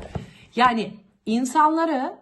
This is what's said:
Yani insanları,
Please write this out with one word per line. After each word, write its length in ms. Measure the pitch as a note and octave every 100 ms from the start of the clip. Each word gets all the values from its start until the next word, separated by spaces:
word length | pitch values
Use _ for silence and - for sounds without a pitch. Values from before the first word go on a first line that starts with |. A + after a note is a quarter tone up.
| - - - - _ A#3
Yani 440 | B3 A#3 - - _ _ G#3
insanları, 920 | A#3 C4 D#4 D4+ D#4+ E4 C4+ D4 -